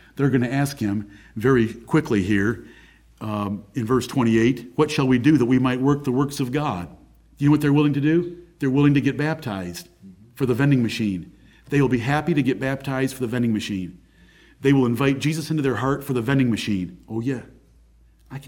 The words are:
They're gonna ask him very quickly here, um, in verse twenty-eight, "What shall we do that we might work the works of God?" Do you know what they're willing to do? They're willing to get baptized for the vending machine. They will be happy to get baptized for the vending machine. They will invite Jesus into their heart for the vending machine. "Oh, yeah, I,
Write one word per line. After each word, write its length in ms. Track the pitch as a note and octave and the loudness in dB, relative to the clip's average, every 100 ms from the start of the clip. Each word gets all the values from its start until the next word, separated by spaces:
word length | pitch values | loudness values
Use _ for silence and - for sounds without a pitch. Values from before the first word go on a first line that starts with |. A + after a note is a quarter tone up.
| _ | _
They're 160 | C3+ C#3 | -2 0
gonna 180 | B2 A#2+ | 2 0
ask 300 | C#3 C#3+ - | -2 -2 -2
him 320 | G#2 G#2 G2+ - - | -2 -2 -6 -16 -16
very 400 | A2 B2+ B2+ A2 | -2 2 4 2
quickly 480 | - - D#3+ D3 G#2 | -4 -2 -2 2 0
here, 420 | F#2+ G2+ G#2 A#2 - - - _ _ _ | 2 0 0 -4 -12 -20 -20 _ _ _
um, 440 | A2 G#2 G2+ G2+ - | -8 -6 -6 -8 -8
in 120 | - A2 | -8 0
verse 200 | B2+ - | 0 0
twenty-eight, 680 | C3+ A2+ A2+ A#2 - - - | 0 2 4 2 0 -6 -2
"What 140 | D3+ | 0
shall 180 | - C3 | 0 2
we 100 | B2 | 2
do 180 | C#3 D3 | 4 4
that 100 | A#2+ | 4
we 120 | C3 | 2
might 220 | B2+ B2+ | 2 0
work 240 | C3+ C#3+ | 0 0
the 80 | C3 | 0
works 260 | B2+ C#3+ C#3+ | 0 -2 -4
of 140 | B2 | -4
God?" 360 | D3 D3 F#2 E2+ - _ _ _ - | -4 -4 -4 -8 -14 _ _ _ 0
Do 60 | |
you 40 | C#3+ | 2
know 40 | |
what 80 | D3 | 4
they're 120 | D3 | 4
willing 220 | C#3+ D3 | 4 2
to 60 | C#3 | 2
do? 360 | D3 E3+ F3 - - _ | 2 2 0 -8 -20 _
They're 100 | C3+ | 0
willing 240 | C#3 C#3+ | 4 4
to 60 | C#3 | 4
get 160 | C3 C3 | 2 -2
baptized 720 | D3+ D#3 A#2+ G2 F2 E2+ - _ - - - | -4 -4 -8 -8 -8 -12 -18 _ -20 -20 -20
for 120 | - B2+ | -4 -2
the 80 | |
vending 280 | A#2+ C#3+ C3 | 2 2 2
machine. 500 | A2 - G#2 F2+ - - - _ - | 2 -2 -2 -4 -8 -20 -20 _ -4
They 100 | C#3+ | 0
will 80 | B2+ | 2
be 100 | B2 | 0
happy 360 | A2+ D3+ D3+ | 0 -2 0
to 80 | D3 | 0
get 180 | C3 C3+ | 0 -2
baptized 540 | C3+ C3+ C#3+ C3 C3 | -4 -4 -6 -4 -4
for 80 | - | -4
the 40 | A#2 | -4
vending 260 | B2 A#2 | -2 0
machine. 460 | G#2+ - G2 F2 - _ _ - _ _ _ | -2 -4 -6 -8 -14 _ _ -20 _ _ _
They 120 | C#3 | 2
will 140 | C#3 A#2+ | 4 2
invite 320 | A#2+ C#3 C3 | 2 0 0
Jesus 320 | D3 D#3+ D#3+ | -2 -4 -4
into 120 | D#3 | -2
their 140 | C3+ A2 | -2 -2
heart 280 | C3 C#3+ | -2 -4
for 80 | C#3 | -4
the 100 | B2 | -4
vending 280 | A2+ C#3 B2 | 0 2 2
machine. 480 | G#2 - G2 F2 - - | 0 -2 -4 -6 -12 -10
"Oh, 120 | A2 | -6
yeah, 220 | B2+ B2 - - _ _ _ _ _ _ _ | -6 -8 -12 -20 _ _ _ _ _ _ _
I, 100 | C3+ | -18